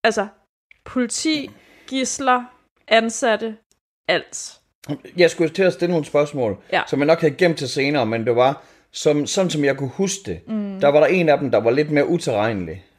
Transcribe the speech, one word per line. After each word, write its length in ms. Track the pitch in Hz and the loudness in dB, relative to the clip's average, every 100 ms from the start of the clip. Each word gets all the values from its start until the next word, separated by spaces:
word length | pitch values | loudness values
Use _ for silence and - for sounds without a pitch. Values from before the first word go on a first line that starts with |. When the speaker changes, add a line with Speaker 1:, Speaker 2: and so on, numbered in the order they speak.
Speaker 1:
Altså, 220 | 226 214 208 _ _ _ _ _ | 0 0 -6 _ _ _ _ _
politi, 640 | - 254 233 - 311 311 269 - _ _ - | -8 -4 -4 -2 -2 -4 -6 -16 _ _ -8
gidsler, 580 | 262 254 - 262 247 240 _ _ _ - | -4 -4 -2 0 0 -2 _ _ _ 2
ansatte, 680 | 226 226 - 247 214 226 214 _ _ _ _ - | 2 2 -2 0 0 -4 -12 _ _ _ _ -2
alt. 520 | 175 - - - - _ _ - 147 - 175 | -2 -4 -16 -16 -18 _ _ -12 -12 -10 2
Speaker 2:
Jeg 140 | 165 | 2
skulle 200 | - 160 | 4 -2
til 100 | 180 | 2
at 100 | 185 | 0
stille 180 | 180 175 | 0 -2
nogle 120 | 170 143 | -2 0
spørgsmål, 560 | 147 147 143 113 95 - | -2 0 -2 -4 -4 -4
Speaker 1:
Ja. 100 | 180 - | -4 -2
Speaker 2:
som 120 | 139 | 0
jeg 80 | 147 | 2
nok 140 | 165 | 2
havde 140 | 160 | 2
gemt 240 | 131 180 156 | 2 0 0
til 100 | 131 | -4
senere, 380 | 147 139 147 110 | -2 0 0 0
men 200 | 113 113 | -2 0
det 100 | 120 | 2
var, 260 | 131 143 - _ _ | 2 0 -12 _ _
som, 340 | - 156 147 139 | -2 0 2 0
sådan 240 | - 185 | 0 0
som 140 | 160 | 0
jeg 120 | 143 139 | 0 0
kunne 120 | 135 | -6
huske 320 | - 196 - - | -4 -4 -4 -8
det, 160 | 85 - | -10 -8
Speaker 1:
Mm. 320 | 220 202 190 | -8 -6 0
Speaker 2:
der 80 | 143 | 4
var 120 | 147 | 4
der 60 | 147 | 4
en 220 | 185 160 | 4 4
af 100 | 143 | 2
dem, 120 | 139 | 2
der 80 | 110 | 2
var 100 | 117 | 2
lidt 200 | 135 151 | 2 2
mere 160 | 147 139 | 0 2
utilregnelig 760 | 165 156 107 110 104 85 92 _ | 0 0 0 -2 -4 -8 -12 _